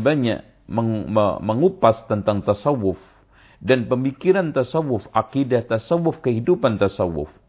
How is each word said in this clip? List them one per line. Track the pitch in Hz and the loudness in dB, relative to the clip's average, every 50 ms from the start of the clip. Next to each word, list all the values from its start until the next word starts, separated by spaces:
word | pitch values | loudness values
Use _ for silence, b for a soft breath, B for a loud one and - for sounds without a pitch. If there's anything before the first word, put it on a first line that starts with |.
banyak | 110 139 156 147 123 113 101 - - - _ _ _ | 2 2 2 2 0 0 -2 -4 -6 -16 _ _ _
meng-, | - - 113 113 113 110 107 78 69 107 | -6 -4 -2 0 0 -2 -2 -4 -2 0
me-, | 110 104 98 82 - - | 2 2 2 0 -2 -2
mengupas | 107 110 123 156 190 190 - - 113 110 - - - | -2 0 2 2 0 2 4 4 4 4 2 0 -4
tentang | 110 104 98 - 104 101 | -4 -2 0 0 0 0
tasawuf | - - 101 - - 143 147 123 101 95 87 - - - _ _ _ b b b b b b b | 0 -2 -2 0 0 -2 -2 0 0 -2 -2 -4 -8 -20 _ _ _ b b b b b b b
dan | b - 131 127 110 | b 2 2 2 2
pemikiran | 90 127 123 131 139 131 - - 180 185 196 180 156 | 0 -2 0 0 -2 -4 -2 2 2 2 2 2 -2
tasawuf, | 147 135 127 - - 160 160 139 123 101 - - - | -2 -2 -2 -2 -2 -4 -2 -2 -2 -4 -4 -2 -2
akidah | 110 110 - - 135 139 120 123 117 | -2 -2 -2 -2 -4 -2 0 0 -2
tasawuf, | 113 - 117 110 - - 170 170 170 165 143 - - | 0 0 -4 -4 -2 -2 -2 0 0 -2 -2 -2 -2
kehidupan | 127 117 113 120 175 180 185 - 123 107 95 | -2 -2 -2 2 0 0 2 2 0 0 2
tasawuf. | 98 95 - - 95 87 82 76 76 - - _ _ | 0 0 0 -2 -4 -4 -4 -6 -8 -8 -12 _ _